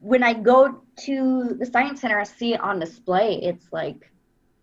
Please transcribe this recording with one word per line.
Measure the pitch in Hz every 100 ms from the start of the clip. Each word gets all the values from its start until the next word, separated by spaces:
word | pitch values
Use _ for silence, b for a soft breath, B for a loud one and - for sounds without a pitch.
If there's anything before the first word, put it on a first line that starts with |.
when | 202 254
I | 247
go | 233 214 254 277 - _ -
to | - 269 262 262 240 247
the | 247
Science | 240 277 277
Center, | 240 208
I |
see | 208 - 240
it | 226
on | 196 190
display. | 170 - - 185 220 175
It's | 175 175 _
like, | 160 147 143 - _ _ _ _ _